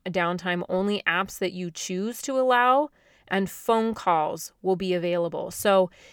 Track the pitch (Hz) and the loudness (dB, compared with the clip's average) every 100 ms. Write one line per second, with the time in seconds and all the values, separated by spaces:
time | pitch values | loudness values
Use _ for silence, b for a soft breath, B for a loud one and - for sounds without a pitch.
0 | 185 175 170 175 180 175 - 185 202 208 | -4 -2 0 -2 -2 -4 -2 -2 0 -2
1 | - 175 190 - 185 180 175 - - 185 | 0 0 -2 -4 -4 -4 -8 -8 -6 -4
2 | 214 247 - 262 254 247 247 262 302 b | -4 -6 -4 0 4 4 6 4 2 b
3 | b b b 196 190 - - 226 226 220 | b b b -2 -2 -2 0 2 0 -2
4 | - 165 151 160 - _ 185 185 190 180 | 0 2 0 -4 -10 _ -2 0 0 0
5 | 170 175 170 151 135 - 214 190 180 B | 0 0 -2 -4 -8 -2 4 4 4 B
6 | B | B